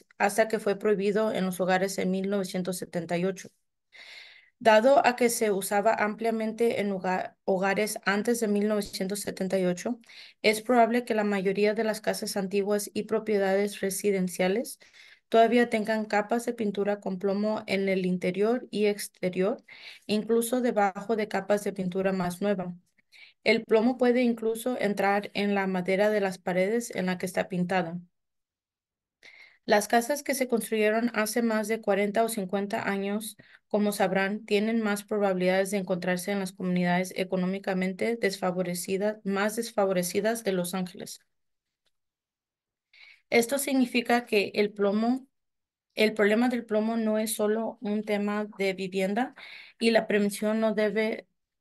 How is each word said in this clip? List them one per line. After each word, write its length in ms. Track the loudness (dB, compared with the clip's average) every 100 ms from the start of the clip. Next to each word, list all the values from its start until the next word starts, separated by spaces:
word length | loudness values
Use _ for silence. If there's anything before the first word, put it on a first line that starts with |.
| -16 -2
hasta 300 | 0 2 0
que 100 | 0
fue 200 | -2 0
prohibido 540 | 2 2 2 2 0
en 140 | 0 -2
los 140 | -2
hogares 360 | 0 2 0 -2
en 140 | -2
mil 180 | -2 -2
novecientos 480 | -2 -2 -4 -4 -6
setenta 400 | -6 -6 -4 -2
y 80 |
ocho. 240 | -2 -4 -12 -20 _ _ _ -20 -20 -20 -20 -20 _ _
Dado 480 | 6 8 8 6 6
a 100 | 4
que 140 | 2
se 200 | 2 0
usaba 420 | 0 0 2 2
ampliamente 840 | 2 0 -2 -2 -2 -4 0 0 0
en 120 | -2
hoga-, 460 | -2 -2 -4 -4 -8
hogares 540 | -2 0 0 0 -2 -2
antes 360 | -2 0 0 0
de 80 | 0
mil 200 | 0 0
novecientos 520 | 0 -4 -6 -4 -4
setenta 380 | -8 -6 -2 0
y 60 |
ocho, 360 | 0 -2 -4 -6 -10 -20 -20 _
es 180 | 2 2
probable 460 | 2 4 6 4 0
que 80 |
la 100 | 0
mayoría 480 | 0 0 0 2 2
de 120 | 2
las 180 | -2 -2
casas 340 | -4 -4 -4 -4
antiguas 540 | -2 -2 0 -2 -2
y 120 | -6
propiedades 760 | -4 -2 0 0 2 2 0 -2
residenciales 1000 | -4 -2 0 0 0 0 0 0 -4 -10 -20 -20 -20 -20 _
todavía 400 | 6 6 6 4
tengan 340 | 0 -2 -2
capas 400 | 0 -2 0 -2
de 80 | -2
pintura 480 | -4 -4 -2 -2 -2
con 180 | -4 -4
plomo 460 | -2 0 -2 -2 -4
en 220 | -2 0
el 160 | 0
interior 640 | 0 -2 -2 0 0 0 -4
y 160 | 0 0
exterior, 800 | 0 -6 -6 -4 0 -2 -2 -10 -20 -20 -18 -4
incluso 540 | -4 2 0 2 0
debajo 560 | 0 2 0 -2 -2 -2
de 100 | -2
capas 380 | -4 0 0
de 80 | 0
pintura 400 | -4 -4 -2 0
más 300 | 0 -2 -2
nueva. 320 | -2 -2 -4 -10 _ _ _ -20 -20 _
El 220 | 0 0
plomo 340 | 2 2 2 2
puede 240 | 2 4
incluso 560 | 2 0 -2 -4 -4 -2
entrar 520 | -2 0 0 0 -2
en 200 | -2 0
la 120 | 0 0
madera 420 | -2 0 2 2
de 120 | 2
las 180 | 0 -2
paredes 560 | -2 0 2 0 -2
en 120 | -4 -2
la 120 | -2
que 80 | -4
está 220 | -4 -2
pintada. 500 | -2 0 0 -2 -6 -12 _ _ _ _ _ _ _ _ _ _ _ -20 -20 -20 _ 2
Las 220 | 2 4
casas 340 | 2 2 -2
que 120 | -2
se 120 | -2 0
construyeron 640 | -2 0 0 2 2 0
hace 280 | -2 -2 0
más 260 | 0 0 -2
de 120 | -2
cuarenta 420 | 0 0 2 0
o 60 | 0
cincuenta 600 | -2 -4 -4 -4 -4 -4
años, 480 | -4 -2 -4 -6 -12 -20 -20 _
como 260 | 0 0
sabrán, 540 | 2 0 2 0 -2 0
tienen 360 | 0 2 0
más 220 | 0 -2
probabilidades 640 | -2 0 0 2 2 2 0
de 60 | -2
encontrarse 540 | -2 -2 -2 -2 -2
en 60 | -4
las 140 | -4
comunidades 600 | -6 -2 0 2 0 -2 -4
económicamente 1000 | -2 -2 -2 -2 -4 -2 -2 -2 -4 0
desfavorecidas, 1000 | -2 -2 -2 -2 -4 -4 -4 -2 -2 -4
más 320 | -4 -2 0 -2
desfavorecidas 880 | -4 0 0 0 0 -2 -2 -2
de 80 | -2
Los 220 | -2 -2
Ángeles. 460 | -4 -6 -8 -14 -16 _ _ _ _ _ _ _ _ _ _ _ _ _ _ _ _ _ -20 -20 -20 _
Esto 280 | 2 2 0
significa 680 | 0 2 2 2 2 2 2
que 260 | 0 2
el 180 | 0 -2
plomo, 540 | 0 0 2 0 0 -4 _ _ _ _ _ _
el 200 | 0 2
problema 340 | 4 4 4 2
del 160 | 0
plomo 320 | -2 0 0 0
no 220 | 0 0
es 160 | -2
solo 440 | 0 0 0 -2 -6
un 240 | -4 -4
tema 420 | -2 -2 -2 -2 -6 -4
de 160 | -2
vivienda 600 | -2 -4 -2 0 0 -4 -6 -18 -20 -20 -2
y 120 | 2
la 160 | 4 4
prevención 540 | 2 2 0 -2 0
no 140 | 0
debe 520 | 0 0 0 -2 -4 -10 _ _ _